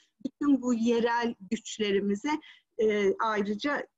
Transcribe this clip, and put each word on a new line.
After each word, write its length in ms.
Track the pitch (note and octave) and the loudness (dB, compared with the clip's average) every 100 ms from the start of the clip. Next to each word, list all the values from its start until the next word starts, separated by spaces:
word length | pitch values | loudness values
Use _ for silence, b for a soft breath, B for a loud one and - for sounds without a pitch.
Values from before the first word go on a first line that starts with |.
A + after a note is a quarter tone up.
| b _ | b _
bütün 380 | - - C#4+ C4 | -12 -2 2 2
bu 120 | B3 | 2
yerel 600 | A3+ A#3 A#3 A#3 A#3 A#3 - | 0 2 2 2 0 -2 -6
güçlerimize, 880 | F#3+ A#3 - - G#3 G3 G3+ G3+ D4 D#4 B B _ - | -8 -8 -6 -4 0 0 0 -2 -2 -4 B B _ -2
e, 320 | A3 G#3 G3 | 2 4 2
ayrıca 720 | - A3+ G#3+ G3+ G#3 D4 C#4 - | 2 0 0 -2 -2 -2 -4 -4